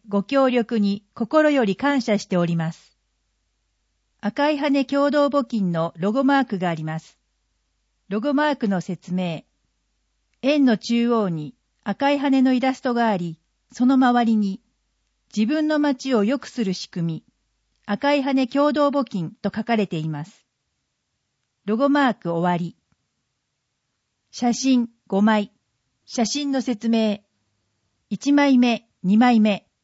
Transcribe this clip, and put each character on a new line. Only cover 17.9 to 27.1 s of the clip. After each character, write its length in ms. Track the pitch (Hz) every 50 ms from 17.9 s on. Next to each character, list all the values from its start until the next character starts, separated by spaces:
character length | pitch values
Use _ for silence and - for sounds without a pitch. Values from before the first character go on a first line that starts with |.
| 208 202 - 285 294
い 80 | 294
羽 260 | 262 277 269 262 262 247
共 260 | - 277 285 294 285
同 160 | 302 294 285
募 140 | 277 285 262
金 280 | - - 196 165 147
と 200 | - _ - 202 -
書 80 | 208 226
か 120 | - 233
れ 120 | 220 208 180
て 100 | - 165
い 120 | 151 160
ま 160 | 156 143 147
す。 200 | - - _ _ _ _ _ _ _ _ _ _ _ _ _ _ _ _ _ _ _ _ _ _ _ _ _ _
ロ 120 | - 208 226
ゴ 100 | 277 285
マ 220 | 277 294 277 262
ー 40 | 214
ク 160 | - - 175
終 120 | 170 165 170
わ 140 | 180 180 170
り。 180 | 175 170 - _ _ _ _ _ _ _ _ _ _ _ _ _ _ _ _ _ _ _ _ _ _ _ _ _ _ _ _ _ _ _
写 220 | - - 240 240 233
真 360 | - - 262 262 247 233 226 - _ _ _
五 140 | - 190
枚。 300 | 208 220 220 214 208 - _ _ _ _ _ _ _ _ _ _ _
写 200 | _ - - 233
真 260 | 214 - 285 294 285
の 100 | 269 269
説 280 | 254 - 247 208 - 233
明。 300 | 233 226 220 220